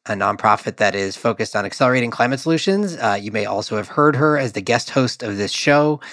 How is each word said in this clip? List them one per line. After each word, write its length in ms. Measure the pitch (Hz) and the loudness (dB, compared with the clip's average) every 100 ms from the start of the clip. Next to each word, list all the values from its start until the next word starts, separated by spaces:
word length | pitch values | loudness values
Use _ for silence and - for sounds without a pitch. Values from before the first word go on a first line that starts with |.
| - | -8
a 80 | |
nonprofit 640 | 101 98 101 110 104 - - | -2 -2 2 2 2 0 0
that 160 | 104 | 0
is 240 | 98 98 - | 0 -4 -4
focused 360 | 120 107 110 | -4 -2 -4
on 120 | 107 98 | -4 -4
accelerating 440 | - 127 127 117 | 0 2 2 0
climate 300 | - 120 131 | 0 0 0
solutions. 560 | 160 160 - 196 202 165 | 0 0 2 0 -2 -2
Uh, 220 | 110 101 | -2 -2
you 100 | 104 | -2
may 140 | 107 | -4
also 320 | 101 101 - 107 | -2 -4 -4 -6
have 120 | 104 | -4
heard 280 | - 147 131 | 2 4 4
her 220 | 151 147 | 4 2
as 140 | 131 | 0
the 100 | 104 | -4
guest 260 | 98 120 - | 0 0 0
host 340 | 139 127 - | 0 0 0
of 140 | 113 101 | -6 -4
this 160 | 98 | -4
show 480 | - 147 143 151 147 - | -2 2 4 4 0 -6